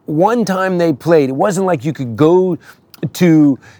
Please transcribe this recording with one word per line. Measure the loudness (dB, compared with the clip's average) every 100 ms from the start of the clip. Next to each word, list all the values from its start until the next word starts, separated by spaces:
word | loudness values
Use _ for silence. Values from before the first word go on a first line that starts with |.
| -6
one | -2 0 0
time | -2 -2 -2 0
they | -2
played, | -2 0 2 2
it | -2
wasn't | -2 -2 -2
like | -4 -4
you |
could | -8 -8 0
go | 2 2 0 -4 -10 _ _ -12 -12
to, | 0 2 4 4 0 -8